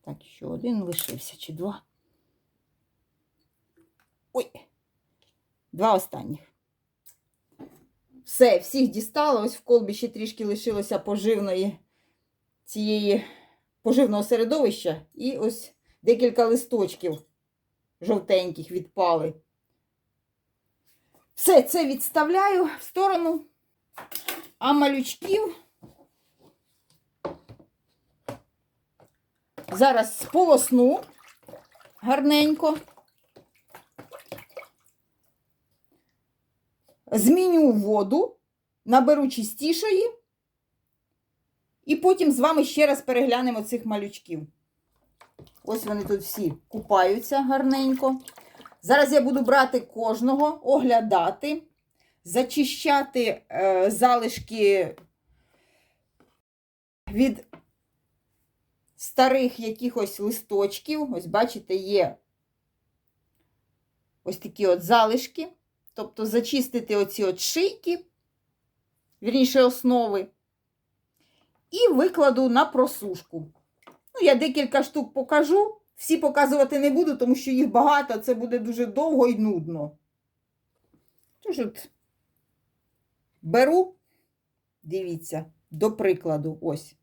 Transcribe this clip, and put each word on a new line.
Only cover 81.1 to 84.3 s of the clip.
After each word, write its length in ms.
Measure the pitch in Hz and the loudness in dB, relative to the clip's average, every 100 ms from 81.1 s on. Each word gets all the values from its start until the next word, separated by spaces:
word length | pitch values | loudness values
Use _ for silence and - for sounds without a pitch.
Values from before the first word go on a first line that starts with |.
| _ _ _ | _ _ _
Тож 180 | 440 339 | -8 -4
от 320 | 220 - - _ _ _ _ _ _ _ _ _ _ _ _ _ _ _ | -4 -8 -20 _ _ _ _ _ _ _ _ _ _ _ _ _ _ _
беру, 520 | 160 226 262 339 370 - _ _ _ | 0 4 4 4 0 -4 _ _ _